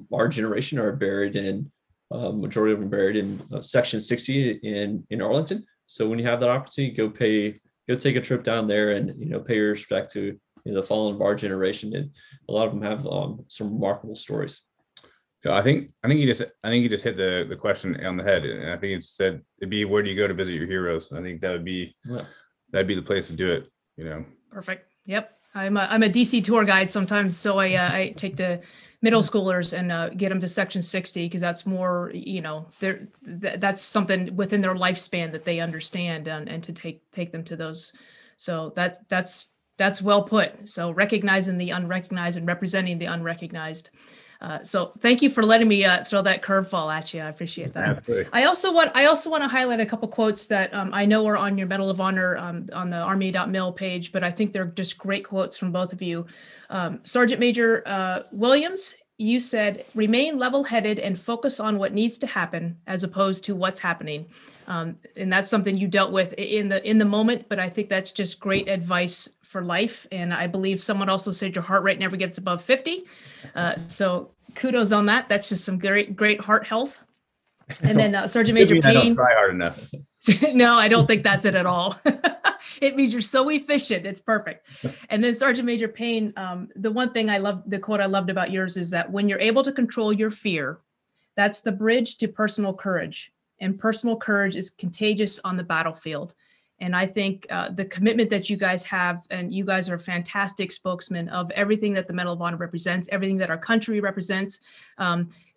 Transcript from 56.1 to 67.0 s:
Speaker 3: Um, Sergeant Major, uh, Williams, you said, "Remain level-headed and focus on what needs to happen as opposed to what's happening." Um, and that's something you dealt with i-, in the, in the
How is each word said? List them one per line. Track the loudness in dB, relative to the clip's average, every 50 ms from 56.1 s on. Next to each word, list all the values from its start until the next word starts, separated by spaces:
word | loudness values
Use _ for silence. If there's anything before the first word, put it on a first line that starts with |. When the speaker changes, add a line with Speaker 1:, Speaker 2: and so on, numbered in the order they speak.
| -4 -6 -8 -10 -16 -20 -20 -20 -20 -20 -12 -8
Speaker 3:
Um, | -6 -4 -4 -4 -6 -8 -6
Sergeant | 0 4 4 4 4 4 4
Major, | 4 4 4 4 4 4 4 2 0
uh, | -2 -4 -2 -2 -2 -2 -4 -6 -8
Williams, | -4 0 4 6 6 4 4 0 -4 -6 -8 -10 -12 -14 _ _ _ -4
you | 0 0 0 0
said, | 0 0 0 2 2 0 0 -4 -8 -6 -2
"Remain | 0 2 4 4 4 4 2 0 0
level-headed | 0 0 0 0 0 0 0 0 2 0 0 -2
and | -2 -4 -4 -4
focus | -4 -6 -4 -2 -2 -2 -2 -2
on | -2 -2 0
what | 0 0 0
needs | 0 0 0 0 0
to | -2 -6
happen | -4 -2 -4 -4 -2 -4 -6 -6 -6 -8 -8 _
as | -6 -4 -4 -4
opposed | -4 0 0 0 0 0 -2 -4
to | -6 -2
what's | -2 -2 -2 -2 -2
happening." | -2 -4 -4 -4 -6 -8 -8 -8 -10 -14 -18 -20 -20 -20 -20 -18 -10
Um, | -8 -6 -6 -6 -6 -8 -12 -16 -16 _
and | -6 -2 2
that's | 2 2 2 2
something | 2 2 2 2 0
you | 0 0 2
dealt | 2 2 2 4
with | 2 2 0 0 -2 -6
i-, |
in | -4 -2 -2 0 0 0
the, | -2 -2 2 4
in | 4
the | 4